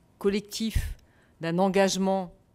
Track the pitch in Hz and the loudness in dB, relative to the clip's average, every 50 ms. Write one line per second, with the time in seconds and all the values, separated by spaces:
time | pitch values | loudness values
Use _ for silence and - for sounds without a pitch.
0 | _ _ _ - - 202 196 214 208 - - - 220 220 - - - - - - | _ _ _ -4 -2 -2 0 -2 -4 -6 -8 -6 -6 -2 -2 -2 -2 -4 -8 -12
1 | - _ _ _ _ _ _ - 160 165 165 175 190 196 180 196 196 190 185 185 | -18 _ _ _ _ _ _ -8 -6 -2 0 2 2 4 4 4 4 4 2 0
2 | 190 190 190 190 185 170 - - _ _ _ | 0 0 0 -2 -4 -6 -12 -20 _ _ _